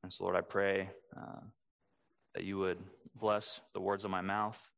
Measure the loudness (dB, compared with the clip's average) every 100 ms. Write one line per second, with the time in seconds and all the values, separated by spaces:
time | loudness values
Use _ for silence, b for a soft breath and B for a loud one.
0 | -8 -2 2 2 2 2 4 2 0 -8
1 | -16 -16 -14 -14 -16 _ _ _ _ _
2 | _ _ _ -8 -4 0 0 0 -6 -16
3 | -20 0 2 4 0 -8 -8 -4 0 0
4 | 2 0 2 2 0 -2 -18